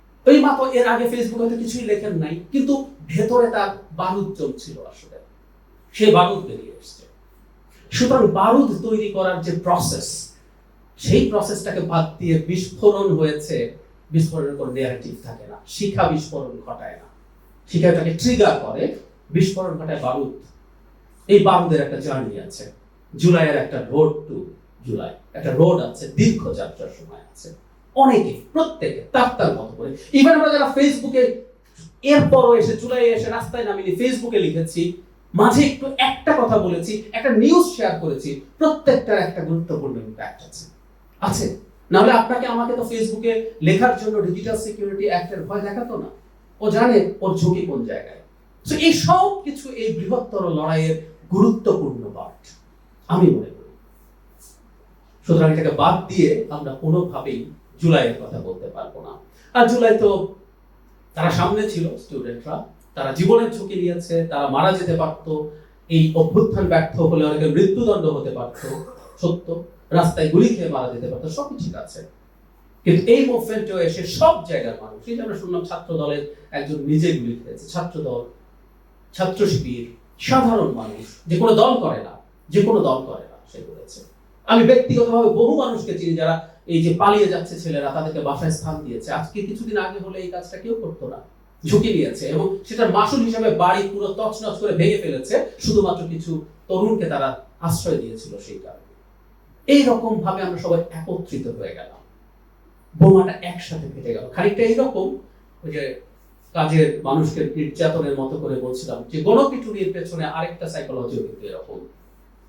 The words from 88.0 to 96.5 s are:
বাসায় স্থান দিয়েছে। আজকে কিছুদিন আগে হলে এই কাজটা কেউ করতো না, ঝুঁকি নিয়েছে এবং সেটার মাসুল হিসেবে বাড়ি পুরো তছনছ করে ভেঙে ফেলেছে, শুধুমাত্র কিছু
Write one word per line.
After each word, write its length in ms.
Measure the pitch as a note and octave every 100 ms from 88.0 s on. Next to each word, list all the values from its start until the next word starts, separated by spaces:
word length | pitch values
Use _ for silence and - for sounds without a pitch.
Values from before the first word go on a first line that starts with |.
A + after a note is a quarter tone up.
| D#3 D#3
বাসায় 300 | C#3 C#3 D#3
স্থান 340 | - D#3+ D#3
দিয়েছে। 280 | C3+ A#2 -
আজকে 300 | E3 - G#3
কিছুদিন 360 | G#3 - - G#3
আগে 200 | F#3+ G3
হলে 200 | F#3 F#3
এই 120 | F3+
কাজটা 260 | F3+ - F#3
কেউ 180 | A3+
করতো 340 | A3+ E3 - B2+
না, 80 | - - _ _ _ D#3+
ঝুঁকি 280 | G#3 A3+
নিয়েছে 340 | E3 - - -
এবং 300 | - G3 -
সেটার 280 | - A3+ A#3
মাসুল 280 | C#4+ C#4 C#4
হিসেবে 300 | A3+ A3+ A3
বাড়ি 380 | - F3+ G3 G3
পুরো 160 | G3+ G3
তছনছ 520 | G3 A3 - G#3+ -
করে 120 | G#3
ভেঙে 260 | D#3+ G3 -
ফেলেছে, 520 | - - - C#4+ - -
শুধুমাত্র 500 | G#3+ G3+ F#3+ E3 E3
কিছু 360 | D#3+ E3+ D#3 -